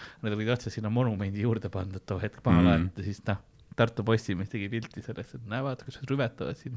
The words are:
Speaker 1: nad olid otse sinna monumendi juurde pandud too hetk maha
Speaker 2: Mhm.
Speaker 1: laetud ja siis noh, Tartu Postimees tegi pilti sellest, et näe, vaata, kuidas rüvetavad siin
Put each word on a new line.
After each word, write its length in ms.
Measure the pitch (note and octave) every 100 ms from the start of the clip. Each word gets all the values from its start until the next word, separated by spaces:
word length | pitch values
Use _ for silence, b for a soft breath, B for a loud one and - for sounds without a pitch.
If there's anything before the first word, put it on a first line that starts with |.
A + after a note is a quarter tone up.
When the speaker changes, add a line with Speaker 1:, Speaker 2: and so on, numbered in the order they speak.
| B B
Speaker 1:
nad 100 | A2
olid 160 | G#2 A2
otse 200 | A#2+ -
sinna 180 | - G#2+
monumendi 520 | A#2 B2+ G2+ G2 G2+
juurde 280 | A#2 A2 G2
pandud 320 | F#2+ F#2 F#2+ -
too 120 | F#2+
hetk 220 | - - -
maha 160 | E2+
Speaker 2:
Mhm. 60 | F2+
Speaker 1:
laetud 280 | D#2+ F2+ F#2+
ja 60 |
siis 180 | G2 G2+ -
noh, 100 | G2 - _ _ -
Tartu 280 | A#2 -
Postimees 460 | G#2+ A2 - F2+ G2
tegi 180 | A#2 G2+
pilti 320 | A2+ A#2 -
sellest, 340 | - A2 - B2
et 100 | A2+
näe, 140 | A2+
vaata, 220 | C3+ B2+ -
kuidas 160 | -
rüvetavad 540 | C3+ C#3 A#2 - - -
siin 160 | C3